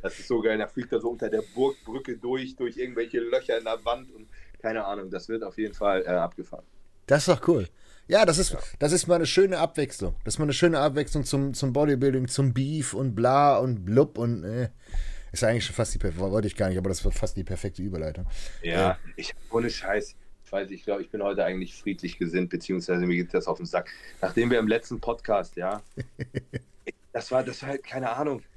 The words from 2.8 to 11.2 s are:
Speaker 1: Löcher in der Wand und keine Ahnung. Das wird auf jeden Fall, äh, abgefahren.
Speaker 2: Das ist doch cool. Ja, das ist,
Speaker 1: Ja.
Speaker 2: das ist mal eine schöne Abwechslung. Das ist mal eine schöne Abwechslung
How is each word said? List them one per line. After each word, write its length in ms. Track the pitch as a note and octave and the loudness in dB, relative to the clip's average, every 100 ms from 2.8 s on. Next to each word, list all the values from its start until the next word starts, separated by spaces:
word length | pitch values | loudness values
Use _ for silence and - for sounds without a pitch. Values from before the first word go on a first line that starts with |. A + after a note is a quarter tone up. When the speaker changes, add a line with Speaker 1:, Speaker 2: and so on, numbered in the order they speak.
| B2+ A#2 A#2+ B2 | -6 -4 -2 -2
Speaker 1:
Löcher 380 | A#2 B2+ B2+ A#2 | 0 0 0 -2
in 40 | A2+ | -2
der 180 | A2+ A2 | -4 -2
Wand 260 | B2 C3 | -4 -6
und 160 | G#2+ G#2+ - - - | -20 -20 -20 -18 -8
keine 240 | A2+ A2+ G2 | -6 -4 -4
Ahnung. 260 | G2+ F#2+ | -6 -8
Das 180 | F#2 - | -10 -6
wird 140 | A2+ | -6
auf 140 | G#2 G2+ | -6 -6
jeden 140 | G#2+ - | -6 0
Fall, 280 | G2+ F#2+ | 2 2
äh, 60 | F#2 | 2
abgefahren. 560 | F2+ E2+ - - - - - - - - | 0 0 -4 -14 -14 -18 -20 -20 -20 2
Speaker 2:
Das 200 | D3 F#3 | 4 6
ist 20 | |
doch 180 | D#3 - | 4 4
cool. 200 | D#3 F2 - - - - | 2 0 -10 -20 -20 4
Ja, 160 | G3 G#3+ | 6 6
das 120 | D3 | 6
ist, 140 | - | 2
Speaker 1:
Ja. 60 | - - - | -2 -6 0
Speaker 2:
das 120 | D3 | 2
ist 140 | F3 E3 | 2 4
mal 80 | E3+ | 4
eine 100 | D3+ | 6
schöne 320 | - F#3+ F3 | 6 4 4
Abwechslung. 580 | D#3+ - C3+ - F#2 - | 0 0 -4 -2 -4 -2
Das 120 | - B2 | -4 0
ist 40 | |
mal 60 | D3+ | 0
eine 80 | |
schöne 260 | B2+ F3 D#3+ | 4 4 6
Abwechslung 460 | D3 C#3 D3 D3+ | 2 2 -2 -2